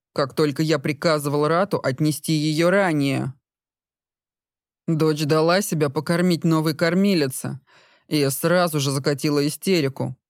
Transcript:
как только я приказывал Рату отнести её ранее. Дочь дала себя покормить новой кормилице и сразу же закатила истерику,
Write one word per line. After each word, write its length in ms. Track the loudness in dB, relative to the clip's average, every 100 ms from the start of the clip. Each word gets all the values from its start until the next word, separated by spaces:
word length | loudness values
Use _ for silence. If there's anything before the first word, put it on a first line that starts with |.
| _
как 220 | -4 -2 0
только 260 | 0 0
я 180 | 0 0
приказывал 680 | -2 -2 0 0 0 0 0
Рату 320 | 0 0 -2
отнести 520 | -2 0 -2 -2 -2
её 360 | 0 0 2 2
ранее. 640 | 2 2 0 0 -2 -4 -10 _ _ _ _ _ _ _ _ _ _ _ _ _ _ -4
Дочь 360 | 0 0 0 0
дала 360 | 2 2 2
себя 280 | 0 -2 -2
покормить 540 | -2 -2 0 2 0
новой 320 | 2 2 0 0
кормилице 840 | 0 2 2 2 0 -4 -10 -10 -14 _ _ _ -4
и 200 | 0 0
сразу 500 | 0 0 2 2 0
же 120 | -2
закатила 540 | -2 -2 -2 0 0 0
истерику, 680 | -2 -2 0 0 -4 -8 -10